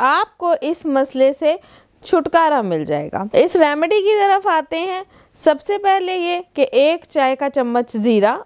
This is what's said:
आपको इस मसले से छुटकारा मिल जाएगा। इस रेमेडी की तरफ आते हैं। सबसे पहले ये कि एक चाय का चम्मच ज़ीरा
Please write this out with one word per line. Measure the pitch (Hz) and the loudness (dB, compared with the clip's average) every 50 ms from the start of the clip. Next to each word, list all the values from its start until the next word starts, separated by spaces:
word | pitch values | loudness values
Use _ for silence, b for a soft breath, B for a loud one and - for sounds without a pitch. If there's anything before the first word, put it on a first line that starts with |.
आपको | 247 262 294 349 427 - _ - 349 349 330 - - | 0 2 2 0 -2 -4 _ -6 -2 -2 -2 -2 -2
इस | 302 339 - - | -6 -6 -4 -4
मसले | 311 269 269 277 269 - 254 262 269 277 | -2 0 0 -2 -2 0 2 2 2 2
से | - 330 294 330 403 b b b b b b b _ - | 0 -2 -2 -2 -2 b b b b b b b _ -4
छुटकारा | - - 330 294 311 - 330 330 311 294 269 | 0 0 0 0 2 2 2 2 4 2 0
मिल | 214 190 170 160 151 | -2 -2 -4 -4 -2
जाएगा। | 135 147 147 147 151 - - 196 214 - | -4 -4 -4 -4 -6 -8 -8 -8 0 2
इस | - 285 359 - | 2 2 4 4
रेमेडी | 359 311 294 294 302 320 330 415 427 | 2 2 2 2 -2 -2 0 0 0
की | 381 403 440 | 2 2 2
तरफ | 415 403 403 381 392 392 | 2 2 2 2 0 0
आते | 415 339 320 294 - 330 330 | 0 -2 -2 -2 -4 -6 -6
हैं। | 349 381 370 370 392 b b b b b b | -6 -6 -8 -8 -12 b b b b b b
सबसे | - - 320 302 285 - - 403 | 0 0 0 0 0 -4 -6 -6
पहले | 403 403 392 381 392 370 359 370 | -2 0 0 0 0 0 -4 -4
ये | 370 339 349 349 349 349 _ _ | -4 -2 -4 -4 -4 -8 _ _
कि | 285 277 - - | -2 -2 0 2
एक | 247 277 302 330 339 - | 2 2 2 2 -2 -6
चाय | _ - 311 269 262 262 | _ -2 0 0 0 0
का | 262 285 277 | -2 -4 -4
चम्मच | 269 277 247 240 233 240 240 - - | -2 -2 -2 0 -2 -2 -2 -2 -6
ज़ीरा | 220 208 247 226 208 196 214 254 392 427 | -2 0 2 4 4 4 2 0 -2 -8